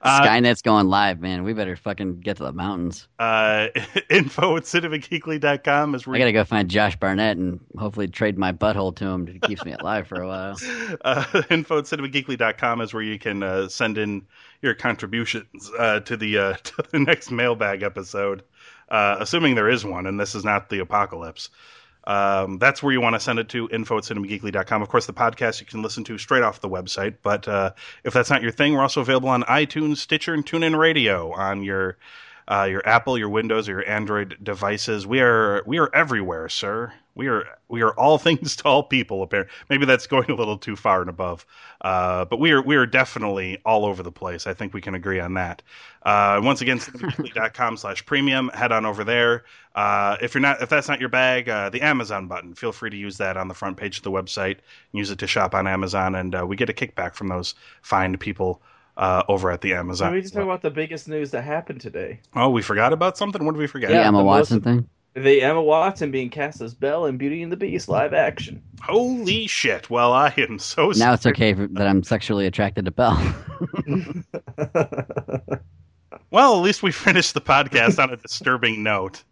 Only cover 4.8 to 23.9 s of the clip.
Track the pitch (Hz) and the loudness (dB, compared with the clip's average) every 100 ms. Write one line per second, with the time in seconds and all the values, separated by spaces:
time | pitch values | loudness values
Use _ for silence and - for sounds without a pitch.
4.8 | 165 151 - 170 160 156 147 143 - 143 | -2 -6 -6 -8 -4 -2 0 0 2 2
5.8 | 147 135 127 123 123 110 104 110 92 101 | 2 -2 -2 2 4 4 4 2 2 2
6.8 | 107 90 98 95 110 90 90 90 _ - | 2 2 -2 0 0 0 -2 -6 _ -8
7.8 | 107 107 98 - 107 95 95 90 107 101 | -8 -6 -8 -2 -2 0 -2 0 0 0
8.8 | 95 87 101 92 85 87 - 98 - 58 | -2 -4 -6 -6 -6 -4 -4 -4 -8 -10
9.8 | 87 107 95 92 92 95 95 98 247 240 | -4 -4 -4 -8 -8 -8 -8 -10 -10 -10
10.8 | 226 170 131 131 139 196 147 165 151 156 | -10 -6 -2 -2 0 -2 2 0 2 -2
11.8 | 143 156 139 139 131 123 113 110 123 117 | -2 -6 -4 -4 -4 0 0 2 -2 0
12.8 | 110 113 107 107 113 101 98 95 95 - | -4 -6 -6 -6 -4 -4 -2 -2 -2 -2
13.8 | 117 107 104 101 95 _ - _ 139 110 | -2 -2 -4 -6 -10 _ -20 _ -4 -2
14.8 | 127 110 104 113 117 117 98 - 101 113 | -2 -4 -4 -6 -4 -6 -10 -20 -14 -2
15.8 | 117 107 107 117 107 104 98 95 - - | 0 0 -2 -6 -2 0 0 -2 -10 -10
16.8 | - 156 143 165 - 123 123 113 107 98 | -4 0 2 2 0 -2 0 0 -2 -2
17.8 | 101 98 92 101 101 98 - _ - - | -4 -6 -10 -4 -4 -4 -10 _ -20 -20
18.8 | _ 107 101 98 104 175 160 120 107 123 | _ 0 2 0 -2 0 2 4 4 2
19.8 | 104 90 92 101 101 107 101 101 98 101 | -2 -8 -6 -4 -4 -4 0 0 0 -8
20.8 | 90 104 98 82 82 - - _ - - | -2 0 0 -4 -14 -14 -18 _ -20 -20
21.8 | _ _ - 101 98 98 95 95 127 135 | _ _ -4 0 2 0 -2 2 2 2
22.8 | 143 131 120 113 - 117 113 123 113 113 | 0 2 2 0 -2 -4 -4 -6 -4 -6
23.8 | 107 | -2